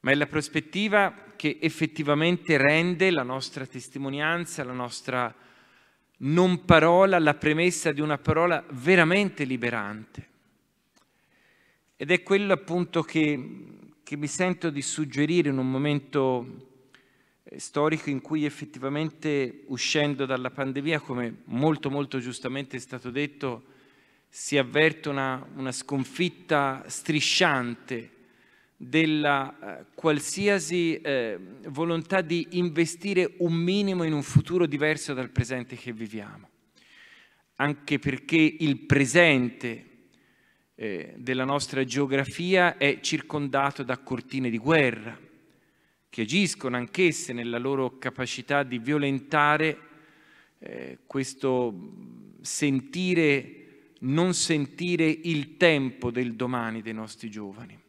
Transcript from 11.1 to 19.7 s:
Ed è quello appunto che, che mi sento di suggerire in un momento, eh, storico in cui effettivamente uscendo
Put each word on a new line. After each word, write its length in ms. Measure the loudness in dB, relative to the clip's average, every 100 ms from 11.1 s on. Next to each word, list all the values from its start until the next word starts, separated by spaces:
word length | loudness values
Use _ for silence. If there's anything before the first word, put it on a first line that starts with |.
| _ _ _ _ _ _ _ _ _
Ed 160 | -2
è 120 | -2
quello 300 | 2 0 2
appunto 500 | 0 0 -2 0 -2
che, 600 | -2 0 2 0 -6 -14 -18 -20 -20 _
che 120 | -12 -8
mi 120 | -6
sento 420 | -2 -2 0 -4
di 120 | -4
suggerire 680 | -6 -4 -4 0 2 2 2
in 80 | 0
un 120 | 0
momento, 1200 | 0 0 0 0 0 2 0 -4 -16 -20 _ _ -20 _ _ _ _
eh, 160 | -20 -16
storico 500 | -6 0 0 0 -4
in 120 | -6
cui 240 | -4 -4 -4
effettivamente 1160 | -6 -16 -8 -4 -4 -4 -4 -2 0 -2 -6
uscendo 580 | -10